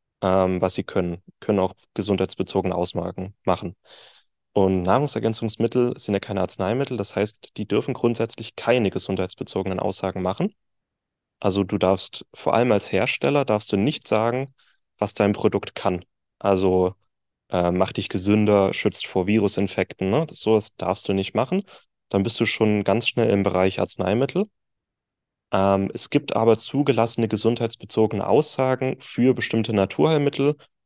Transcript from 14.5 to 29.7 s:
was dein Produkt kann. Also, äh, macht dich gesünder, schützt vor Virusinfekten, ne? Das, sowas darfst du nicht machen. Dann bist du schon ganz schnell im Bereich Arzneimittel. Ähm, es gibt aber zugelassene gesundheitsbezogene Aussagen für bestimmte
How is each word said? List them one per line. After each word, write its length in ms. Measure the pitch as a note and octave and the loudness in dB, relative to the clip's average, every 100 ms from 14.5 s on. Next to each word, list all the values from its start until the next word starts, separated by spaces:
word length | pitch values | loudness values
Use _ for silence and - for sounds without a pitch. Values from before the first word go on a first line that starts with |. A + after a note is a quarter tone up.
| _ _ _ _ _ | _ _ _ _ _
was 160 | G#2 | -6
dein 180 | - G#2 | 2 2
Produkt 420 | G2+ G#2 G2 - | 4 2 0 -4
kann. 300 | - G2+ F2+ - _ _ _ | -4 -2 -2 -6 _ _ _
Also, 560 | G2 F#2+ F#2+ F#2 F#2 - _ _ _ _ _ | 0 2 4 2 2 -2 _ _ _ _ _
äh, 200 | F#2 F2 | 0 0
macht 260 | F2+ F#2 - | 2 0 0
dich 120 | F#2 | -6
gesünder, 640 | F#2+ F#2+ G#2+ G#2 G2+ G2 | -4 2 2 4 4 4
schützt 320 | - G#2+ - - | 0 -2 -4 -4
vor 200 | F#2+ F#2 | -2 0
Virusinfekten, 840 | G#2+ G2+ - G2+ - F#2 - F#2+ | 2 2 0 -2 -2 -4 -4 -2
ne? 160 | A#2+ D#3+ | -2 -2
Das, 140 | - | -6
sowas 340 | G#2+ A2 - - | 0 0 0 -6
darfst 320 | F2 G2 - | -4 -4 -2
du 40 | |
nicht 220 | G2 F#2+ | -2 -2
machen. 280 | A2 B2+ F#3+ - - _ _ _ | -2 -2 -2 -4 -16 _ _ _
Dann 140 | G2+ | -2
bist 180 | G2 - | 0 0
du 60 | A2 | -2
schon 380 | - G#2+ G#2 | 2 2 2
ganz 240 | G2 G2+ - | 2 0 0
schnell 220 | - A2+ | 0 2
im 120 | G2+ | 2
Bereich 380 | G2 F#2 F#2+ - | 2 2 2 0
Arzneimittel. 640 | F#2 - F#2 A2 C3+ F3+ G#3+ _ _ _ _ _ _ _ _ _ _ | -4 -2 -2 0 0 -2 -4 _ _ _ _ _ _ _ _ _ _
Ähm, 380 | G2 G2 G2 G2 | 2 4 2 0
es 160 | - - | -6 -2
gibt 240 | - C#3 - | -2 0 2
aber 220 | A2+ A2 | 4 2
zugelassene 720 | - C3+ C#3+ A2+ A2+ - A2+ | 0 0 0 2 0 0 0
gesundheitsbezogene 960 | A2+ A2+ A#2+ A#2 - A2 - A2 G2+ F#2+ | 0 0 0 -4 -6 -6 0 0 0 2
Aussagen 720 | A2+ D3+ - C3 C3 C3 C3 | 2 2 0 0 0 -2 -6
für 340 | - - B2+ | -8 2 2
bestimmte 380 | B2 - A#2 A2 | 2 0 -2 0